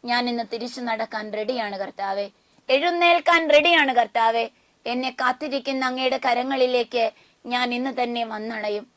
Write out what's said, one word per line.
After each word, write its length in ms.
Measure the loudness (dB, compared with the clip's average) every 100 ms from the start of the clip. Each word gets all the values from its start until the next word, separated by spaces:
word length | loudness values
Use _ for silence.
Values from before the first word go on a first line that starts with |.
| -2
ഞാൻ 220 | -2 0
ഇന്ന് 160 | -4 -6
തിരിച്ചു 280 | -8 -8 -8
നടക്കാൻ 520 | -6 -4 -4 -8 -8
റെഡിയാണ് 460 | -6 -4 -4 -4 -6
കർത്താവേ, 520 | -8 -6 -4 -4 -6 _ _ _ 0
എഴുന്നേൽക്കാൻ 800 | 2 2 2 4 4 4 4 6
റെഡിയാണ് 440 | 6 6 4 4
കർത്താവേ. 540 | 2 2 2 2 2 -2 _ _ _ -6
എന്നെ 240 | -4 -4
കാത്തിരിക്കുന്ന 760 | -2 -2 -2 -4 -4 -4 -2
അങ്ങയുടെ 360 | -2 -2 -2 0 0
കരങ്ങളിലേക്ക് 840 | 0 0 0 2 2 0 0 -2 -2 _ _ -6
ഞാൻ 280 | -2 -2
ഇന്ന് 280 | -2 -4 -2
തന്നെ 220 | -2 -2
വന്നണയും. 640 | -6 -6 -8 -6 -4 -6 -8